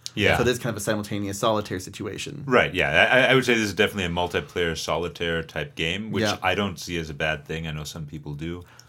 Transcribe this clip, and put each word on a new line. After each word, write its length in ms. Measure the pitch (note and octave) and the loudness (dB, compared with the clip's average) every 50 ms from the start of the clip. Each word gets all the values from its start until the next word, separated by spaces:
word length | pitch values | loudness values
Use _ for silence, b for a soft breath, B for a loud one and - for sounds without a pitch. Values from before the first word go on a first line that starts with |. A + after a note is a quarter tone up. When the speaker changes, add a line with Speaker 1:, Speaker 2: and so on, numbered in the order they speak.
| B B B | B B B
Speaker 1:
Yeah. 220 | G#2+ G2+ F2+ D#2+ | 2 4 4 4
Speaker 2:
So 60 | F2 | 4
it 60 | A#2 A#2+ | 4 2
is 80 | B2+ B2 | 2 0
kind 140 | - A#2+ | -2 -4
of 60 | G2+ G#2 | -4 -4
a 60 | G2 | -2
simultaneous 540 | A#2 G#2+ G#2 G#2 - A2 G2+ G2+ G2 G2 G2 | -2 -2 -2 -4 -6 -6 -6 -6 -6 -4 -2
solitaire 400 | B2 A#2 A2 G#2 G#2 - G2 F#2 | 0 2 2 2 0 -2 -6 -8
situation. 640 | - G#2 F#2+ - G#2 G2+ G2+ - - - D2 - - C#3 | -8 -10 -10 -10 -8 -8 -8 -8 -10 -10 -10 -10 -2 4
Speaker 1:
Right, 260 | - G#3+ D#2+ - - | 4 4 4 4 2
yeah. 340 | F2+ D2+ C#2+ D2+ F2 G#2 A2 | 2 2 4 6 6 6 6
I, 200 | B2+ B2+ C3 A#2 | 6 6 6 6
I 40 | C3 | 6
would 100 | C3 A#2 | 6 6
say 80 | A#2+ A#2+ | 4 4
this 100 | A2+ A2 | 4 2
is 80 | G2+ F#2 | 2 2
definitely 300 | F2+ G#2 F#2+ - G2+ F#2 | 2 2 2 2 0 -2
a 40 | E2+ | 0
multiplayer 640 | E2+ F2+ F2 E2+ - F2+ - - - F#2 F2 E2 D#2+ | 0 0 0 0 0 -2 -4 -2 -2 -2 0 0 -2
solitaire 680 | - - - D#2+ E2 E2+ E2+ - - F2 E2+ E2 E2 D#2+ | -2 -4 -4 -2 -2 -4 -4 -6 -4 -2 -2 -2 -2 -4
type 320 | - - D#2+ D2+ D2 - | -6 -6 -8 -8 -6 -4
game, 360 | - D#2+ E2 F2 G2+ A2 A2 | -4 -2 -2 -2 -4 -4 -4
which 120 | G2 G2 G#2+ | -2 0 0
Speaker 2:
Yeah. 140 | G#2 F#2+ - | 0 0 0
Speaker 1:
I 140 | - F#2 F#2 | 0 0 0
don't 220 | G2+ G2+ G2 E2+ D#2 | 0 0 -2 -4 -6
see 180 | - F2+ F2 E2+ | -8 -6 -6 -4
as 120 | D#2+ D2+ | -6 -6
a 20 | D2 | -6
bad 320 | C#2+ D#2+ D#2 D#2 D2+ D2 | -4 -2 -2 -2 -4 -6
thing. 220 | - D#2 D#2+ E2 D#2+ | -6 -6 -6 -6 -6
I 40 | |
know 120 | D#2 D#2 D2+ | -6 -8 -8
some 240 | - - E2+ D#2 C#2+ | -10 -10 -10 -10 -10
people 260 | D2 D2+ D2 D2+ D2 | -12 -12 -10 -10 -10
do. 300 | C#2+ D#2+ E2 F2 F2 E2+ B B B B | -8 -8 -8 -8 -10 -12 B B B B